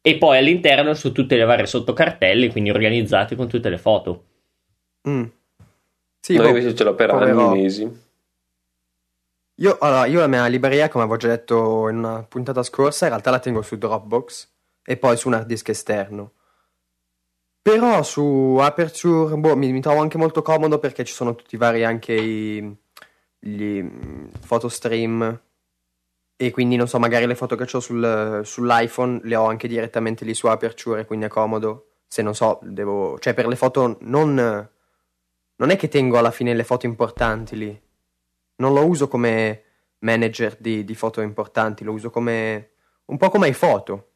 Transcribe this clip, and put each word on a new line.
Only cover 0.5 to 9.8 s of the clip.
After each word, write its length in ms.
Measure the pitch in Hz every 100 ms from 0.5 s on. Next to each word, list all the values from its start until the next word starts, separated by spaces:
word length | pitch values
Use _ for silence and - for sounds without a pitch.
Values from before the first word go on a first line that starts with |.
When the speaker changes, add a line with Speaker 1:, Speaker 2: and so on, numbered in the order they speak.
| 175 165 135 147
Speaker 1:
su 180 | 151 135
tutte 240 | 117 127 123
le 80 |
varie 220 | 113 117 98
sottocartelle, 840 | 127 113 113 160 - 92 107 123
quindi 200 | 113 104
organizzate 640 | 104 107 117 107 101 104 120
con 100 | 120
tutte 200 | 117 113
le 80 | 87
foto. 460 | - 101 90 87 _ _ _ _ _ _ _ _ 143
Speaker 2:
Mm. 160 | 139 117 _ _ _ _ _ _ _ _ _
Sì, 140 | - 170
Speaker 3:
Noi 80 |
Speaker 2:
boh, 40 | 117 123
Speaker 3:
invece 180 | 123
ce 100 | 113
l'ho 100 | 107
per 140 | 98 110
Speaker 2:
proverò. 400 | 82 127 113 120
Speaker 3:
anni, 100 | 95
mesi. 440 | 95 98 110 120 _ _ _ _ _ _ _ _ _ _ _ _ _ _ _ -
Speaker 2:
Io, 160 | 185 -